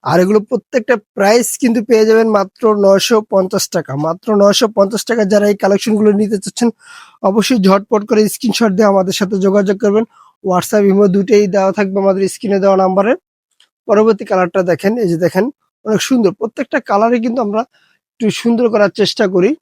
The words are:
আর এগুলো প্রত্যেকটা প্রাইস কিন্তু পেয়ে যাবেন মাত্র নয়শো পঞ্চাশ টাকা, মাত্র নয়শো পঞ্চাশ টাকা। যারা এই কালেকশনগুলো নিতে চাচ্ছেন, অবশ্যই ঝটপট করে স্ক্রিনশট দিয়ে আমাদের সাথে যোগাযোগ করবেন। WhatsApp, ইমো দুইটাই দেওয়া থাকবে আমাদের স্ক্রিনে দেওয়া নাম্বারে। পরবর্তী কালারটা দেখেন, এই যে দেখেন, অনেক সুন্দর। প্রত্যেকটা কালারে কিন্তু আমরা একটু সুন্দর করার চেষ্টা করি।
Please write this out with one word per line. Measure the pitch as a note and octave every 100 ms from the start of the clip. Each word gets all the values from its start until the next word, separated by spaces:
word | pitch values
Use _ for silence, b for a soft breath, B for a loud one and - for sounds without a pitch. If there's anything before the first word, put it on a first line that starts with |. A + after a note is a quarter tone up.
আর | C3 E3+
এগুলো | F#3 G#3+
প্রত্যেকটা | G#3 A#3 _ C4 A3 A#3 _
প্রাইস | - G3 A#3+ A#3 -
কিন্তু | B3 A#3 G#3+
পেয়ে | A3 A3
যাবেন | A3 A3+
মাত্র | G#3+ G3 _ A3+ G#3
নয়শো | G3 G3 - A3+ G#3+
পঞ্চাশ | G3 F#3+ G3 -
টাকা, | F3+ - C#3
মাত্র | D#3+ E3+ - G#3
নয়শো | G3+ G3 A3+ G#3+
পঞ্চাশ | G3 G#3+ -
টাকা। | A#3 G3+
যারা | G#3 G#3
এই | G3+
কালেকশনগুলো | G3 G3+ - G#3+ G#3+
নিতে | G#3 G#3 G#3
চাচ্ছেন, | - - A#3+ - B B B B
অবশ্যই | G3 G#3 G3 B3+
ঝটপট | F#3+ G3 G3+ G#3+ G#3
করে | G#3+ G#3+
স্ক্রিনশট | - A#3 F#3+ A3+ F#3
দিয়ে | G#3+
আমাদের | G3 F#3 F#3+
সাথে | G3 G3+
যোগাযোগ | G3 G3+ G3 G3
করবেন। | G#3+ G#3 A3+ b b b
WhatsApp, | F#3+ F3+ - G#3+ G3+
ইমো | G3 G3+
দুইটাই | G3 F#3 G#3 G#3
দেওয়া | G3+ F#3+
থাকবে | G3 G3 G3
আমাদের | G3 F#3+ F#3+
স্ক্রিনে | - - G3
দেওয়া | G3 F#3+
নাম্বারে। | F#3+ F#3+ G3 E4 _ _ _ _ b _ -
পরবর্তী | G3+ A3 G#3 G#3
কালারটা | F#3+ F3+ G3
দেখেন, | F3+ D#3+ G3 A#3+
এই | G3
যে | E3
দেখেন, | E3+ F#3+ A#3 - _ _ G#3+
অনেক | G#3+
সুন্দর। | - B3+ G#3
প্রত্যেকটা | G#3 A3 - C4+ D4+ -
কালারে | G3+ A#3 B3
কিন্তু | A#3 A#3+
আমরা | G#3 G#3+ B3 _ _ _ _
একটু | _ G#3+
সুন্দর | - A#3 A#3 A#3+
করার | G#3 G3+ -
চেষ্টা | G3 - G#3
করি। | F#3 G3 D#4